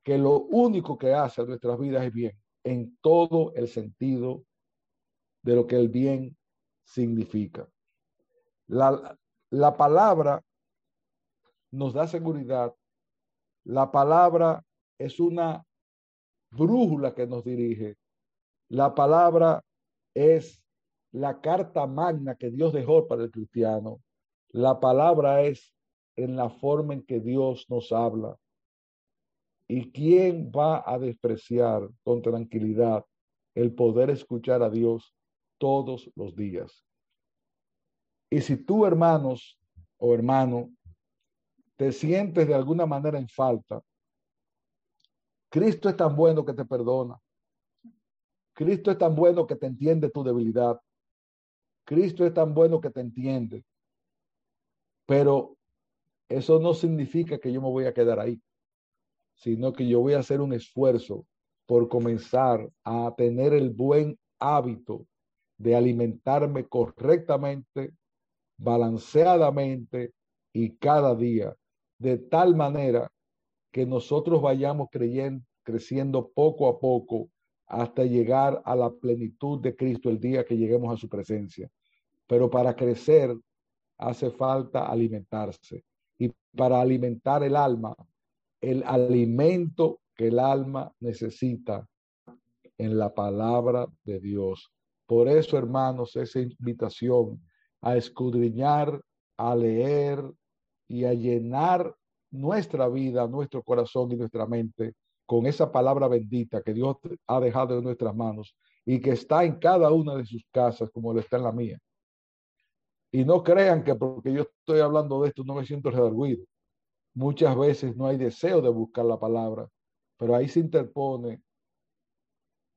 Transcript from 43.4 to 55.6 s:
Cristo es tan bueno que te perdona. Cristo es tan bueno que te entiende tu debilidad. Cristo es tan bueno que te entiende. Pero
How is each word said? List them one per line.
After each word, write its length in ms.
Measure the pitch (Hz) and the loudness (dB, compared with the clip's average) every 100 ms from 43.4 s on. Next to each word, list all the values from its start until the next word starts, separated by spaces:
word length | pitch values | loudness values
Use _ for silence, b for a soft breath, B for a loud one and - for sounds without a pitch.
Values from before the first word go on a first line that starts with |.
| 131 113 - 113 - _ _ _ _ _ _ _ _ _ _ _ _ _ _ _ _ | 0 0 -6 -14 -14 _ _ _ _ _ _ _ _ _ _ _ _ _ _ _ _
Cristo 400 | 156 220 165 202 | 0 0 2 -2
es 80 | 180 | 0
tan 200 | 160 147 | 0 4
bueno 280 | 165 156 | 4 4
que 80 | 147 | -2
te 120 | 131 | -8
perdona. 520 | 120 127 120 131 120 120 _ _ _ _ _ _ - _ _ _ _ _ _ | -6 -4 -2 -2 -4 -10 _ _ _ _ _ _ -20 _ _ _ _ _ _
Cristo 380 | - 156 196 208 | -2 0 0 0
es 80 | 180 | 2
tan 160 | 170 | 2
bueno 320 | 156 175 175 160 | 4 4 4 -2
que 80 | |
te 120 | - 135 | -4 -8
entiende 440 | 123 147 160 151 | -2 0 0 0
tu 140 | 147 | -4
debilidad. 560 | 131 120 113 113 120 120 _ _ _ _ _ _ _ _ _ _ | -2 -2 0 0 0 -2 _ _ _ _ _ _ _ _ _ _
Cristo 420 | - 151 190 170 175 | -2 0 0 0 0
es 80 | |
tan 180 | 165 156 | 2 0
bueno 280 | 156 165 160 | 4 4 2
que 100 | 151 | -4
te 120 | 127 | -8
entiende. 640 | 123 120 131 131 113 104 - _ _ _ _ _ _ _ _ _ _ _ _ _ - | -10 -8 -6 -4 -6 -10 -18 _ _ _ _ _ _ _ _ _ _ _ _ _ 0
Pero 500 | 139 143 131 - _ | 2 4 2 -2 _